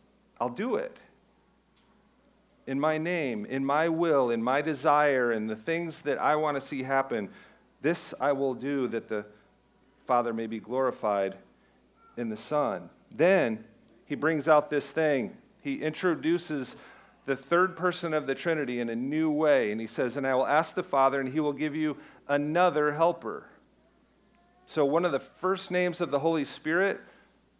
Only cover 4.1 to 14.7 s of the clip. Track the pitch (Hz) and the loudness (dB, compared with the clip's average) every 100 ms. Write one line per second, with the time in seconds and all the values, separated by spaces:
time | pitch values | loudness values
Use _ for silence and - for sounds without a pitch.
4.1 | 143 123 117 117 139 151 139 151 147 147 | 4 2 0 0 0 0 0 2 4 4
5.1 | 131 120 113 110 110 170 165 170 151 147 | 4 2 0 -2 -6 -4 -4 -4 -6 -4
6.1 | 131 131 151 151 143 135 139 131 135 135 | 0 2 2 0 -2 -6 -8 0 0 0
7.1 | 117 98 - - _ _ _ 147 175 - | -4 -6 -12 -20 _ _ _ -4 -4 -6
8.1 | - 143 139 135 120 135 143 123 110 - | -4 0 0 -2 -2 -4 -2 -2 -4 -4
9.1 | 107 104 - _ _ _ _ _ _ - | -6 -6 -14 _ _ _ _ _ _ 0
10.1 | 123 120 113 113 110 98 127 131 123 107 | 0 0 -4 -6 -8 -4 -2 -2 -2 0
11.1 | 101 98 95 - _ _ _ _ _ _ | 0 0 -4 -16 _ _ _ _ _ _
12.1 | - 117 107 - 151 123 95 - - _ | -8 -6 -8 -4 0 0 -2 -8 -20 _
13.1 | 110 175 190 123 110 - _ _ _ - | 2 4 4 2 -2 -8 _ _ _ -10
14.1 | 131 151 156 160 151 147 | -4 0 2 6 6 6